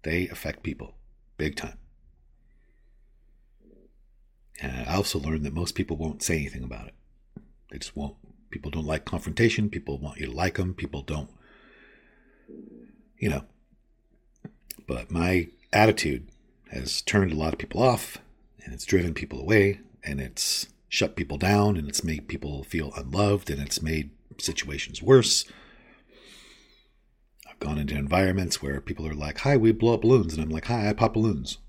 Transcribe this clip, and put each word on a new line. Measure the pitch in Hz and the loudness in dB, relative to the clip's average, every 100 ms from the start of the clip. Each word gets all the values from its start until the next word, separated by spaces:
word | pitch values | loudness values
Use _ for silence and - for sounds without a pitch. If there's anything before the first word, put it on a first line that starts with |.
They | 82 85 92 | 0 0 -2
affect | - 78 - | -6 -10 -8
people | - - - - - _ _ - | -10 -10 -14 -18 -20 _ _ -6
big | 76 - | -4 -4
time. | - - - _ - _ _ _ _ _ _ _ _ _ _ _ _ _ _ _ - - _ _ _ _ _ _ _ - | -12 -14 -20 _ -20 _ _ _ _ _ _ _ _ _ _ _ _ _ _ _ -20 -20 _ _ _ _ _ _ _ -12
And | 67 64 62 | -10 -8 -2
I | 90 | 0
also | 98 82 | 0 -2
learned | 71 80 71 | -2 -2 -2
that | |
most | 76 87 - | -4 -4 -4
people | 95 76 | -4 -4
won't | 80 - | -6 -4
say | - 82 | 0 0
anything | 67 64 | -2 -8
about | 62 57 - | -10 -12 -16
it. | - _ _ _ - - _ _ | -20 _ _ _ -20 -20 _ _
They | 67 | -14
just | - - | -12 -8
won't. | 71 - - - _ | -10 -10 -20 -20 _
People | 69 73 | -10 -6
don't | 80 76 | -6 -4
like | 78 - | -4 -4
confrontation. | 85 - 76 117 - 104 | -6 -6 2 2 4 -2
People | - - 69 | -4 -8 -8
want | 73 - | -8 -10
you | 73 | -10
to | |
like | 82 90 - | -2 -2 0
'em. | 92 | -4
People | 90 - 76 | -4 -8 -8
don't, | 69 76 69 - - - - - - - _ _ _ _ - - - - 60 - _ _ | -8 -8 -8 -16 -20 -20 -20 -20 -20 -20 _ _ _ _ -20 -20 -20 -20 -20 -20 _ _
you | 104 | -4
know. | 71 - _ _ _ _ _ _ _ _ _ - _ _ - - | -4 -8 _ _ _ _ _ _ _ _ _ -20 _ _ -20 -8
But | 60 60 | -8 -4
my | 85 87 90 82 _ _ | -2 2 2 0 _ _
attitude | 101 110 107 82 62 - - _ _ - | 6 6 4 0 -2 -8 -20 _ _ -14
has | 65 65 - | -10 -6 -6
turned | - 107 95 | 0 2 2
a | 76 | 0
lot | 78 | -2
of | - | -4
people | - - | -6 2
off, | 127 117 - - - _ _ _ | 4 2 -2 -14 -20 _ _ _
and | - | -16
it's | 65 - | -12 2
driven | 95 85 | 2 2
people | 78 - - | -4 -8 -8
away, | 90 107 101 98 - - | 4 6 6 2 -12 -16
and | - 69 | -8 -6
it's | 64 - - - - _ _ | -6 -6 -4 -4 -6 _ _
shut | - 101 - | 0 0 0
people | 80 71 | -4 0
down, | 90 104 104 92 | 4 6 4 2
and | 71 | -2
it's | - | -4
made | 82 78 - | -2 -4 -6
people | 71 73 69 | -8 -6 -8
feel | - 82 71 | -6 -4 -4
unloved, | - 64 85 104 101 - | -8 -4 2 4 2 0
and | 69 | -6
it's | 71 - | -4 -4
made | 80 80 73 - _ - | -2 -2 -4 -12 _ -8
situations | - - - 71 - - | -6 -4 -6 -8 -8 -6
worse. | 90 131 113 - - - - - - - _ - - - - - _ _ _ _ _ _ _ _ - | 8 8 8 0 -2 -14 -20 -20 -20 -20 _ -20 -20 -20 -20 -20 _ _ _ _ _ _ _ _ -20
I've | - | -10
gone | 71 73 | -6 -4
into | 71 73 | -4 -4
environments | 71 90 95 95 87 - | 0 2 4 2 -2 -4
where | 69 69 | -4 -6
people | - - 78 | -6 -8 -6
are | |
like, | 73 73 - | -6 -8 -2
"Hi, | 135 139 | 4 6
we | 110 | 6
blow | 110 113 113 | 6 4 4
up | |
balloons." | 113 127 85 | 6 6 6
And | 78 | -2
I'm | 78 | -2
like, | 78 - | -4 -2
"Hi, | 120 104 | 0 2
I | |
pop | 104 113 | 2 2
balloons." | 110 110 78 62 - | 4 2 0 -4 -10